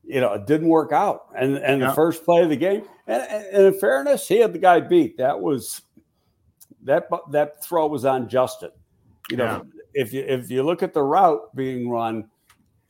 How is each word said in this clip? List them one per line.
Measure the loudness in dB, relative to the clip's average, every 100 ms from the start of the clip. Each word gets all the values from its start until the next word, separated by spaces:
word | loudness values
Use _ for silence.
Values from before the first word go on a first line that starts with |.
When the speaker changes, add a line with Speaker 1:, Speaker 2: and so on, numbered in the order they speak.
Speaker 1:
you | -6 -2
know, | -2
it | -2 -2
didn't | 0 2
work | 2 2
out. | 0 0 -4 -10 -4
And, | -2 -2
and | 0 0
Speaker 2:
Yeah. | 0
Speaker 1:
the |
first | 2 0 0 2
play | 4
of | 4
the | 2
game, | -2 -2 -6 _ -6
and, | -6
and, | -6 -10 -2
and | 4 4
in | 4
fairness, | 0 0 2 0 2
he | 4
had | 2
the | 4
guy | 4 4
beat. | 4 2 2 0
That | -2 0
was, | -2 -4 -6 -14 _ _ _ _ _ _ _ _ _ _
that, | -2 -2 -2 -8 -4
that | -2 -2 -6
throw | -6 -2 -2
was | -2 -2
on | -2 -2
Justin. | -2 -2 -4 -18 _ _ _ _ _ -8
You | -4
know, | -4
Speaker 2:
Yeah. | -4 -10 -20 -10
Speaker 1:
if | -6 -6
you, | -6
if | -4 -6 -4
you | -4
look | -2 -2
at | -4
the | -2
route | 0 2 2 2 -4 -8
being | -6 -6 -4
run, | -4 -4 -6 -10 _ _ _ _ _